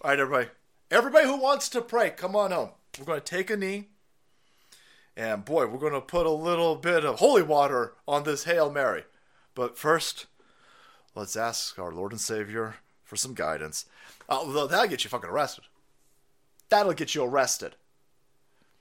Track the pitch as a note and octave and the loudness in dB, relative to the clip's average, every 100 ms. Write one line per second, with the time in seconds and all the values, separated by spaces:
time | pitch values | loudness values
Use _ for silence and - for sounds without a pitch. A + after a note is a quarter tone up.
0 | D3 C#3 C3+ C3+ A#2 - _ _ _ A3+ | 0 2 2 2 0 -6 _ _ _ 4
1 | C4 D4+ C4+ C#4 C4 C#4 - B3 A#3 A#3 | 6 6 6 4 2 2 0 -4 -2 0
2 | F#3+ - F3+ G#3 G3 F3 G#2+ - _ - | 0 0 -2 0 0 0 -4 -8 _ -14
3 | C#3+ D3+ - F3+ F#3 G#3+ F#3+ G3+ G3+ _ | -6 -6 -4 -4 -2 -2 -4 -6 -10 _
4 | _ _ _ _ _ _ _ - _ _ | _ _ _ _ _ _ _ -20 _ _
5 | _ - A2+ G#2 G2 D#3+ A#2 B2+ D3+ C#3 | _ -8 -4 -4 -2 0 0 -2 -4 -4
6 | - F3 E3 D#3 E3 E3+ E3+ D3+ E3 E3+ | -2 0 2 0 0 2 2 0 0 2
7 | D3 A2 C4+ A#3+ D#3 D3 C#3+ C3 A2 - | 2 4 6 6 4 4 4 2 -2 -6
8 | - C#3+ D3 C#3+ E3+ F3 D3 C#3+ B2+ E2+ | -2 -2 0 -2 0 2 2 2 0 -2
9 | - _ _ _ _ - A#2+ - D3+ D#3+ | -6 _ _ _ _ -6 -6 -2 2 2
10 | - - - _ _ _ _ - - _ | 0 -8 -14 _ _ _ _ -20 -20 _
11 | _ G#2 G2+ A2 A2+ A2+ - - F2+ E2 | _ -12 -8 -4 -4 -4 -6 -8 -10 -8
12 | G2+ A2+ - A2 G#2 A2+ A2 A2 _ _ | -8 -6 -6 -4 -4 -6 -6 -10 _ _
13 | _ G#2+ C3 A2 D#2+ D#2 D#2 D#2 - - | _ -6 -6 -4 -4 -4 -6 -10 -12 -18
14 | - - - C3 D3+ C#3+ C#3 F3+ A3 C3 | -20 -18 -6 -4 -2 -2 0 2 2 0
15 | - B2 E2+ A#2+ C#3 - - _ _ _ | -4 -6 -4 -2 -2 -4 -20 _ _ _
16 | _ _ _ _ _ _ _ G#3 G3+ D#3+ | _ _ _ _ _ _ _ 2 2 -2
17 | C#3+ D3+ B2 C#3 B2+ - F2+ - _ _ | -4 -4 -2 0 0 -2 -8 -16 _ _
18 | _ _ _ _ _ _ _ _ | _ _ _ _ _ _ _ _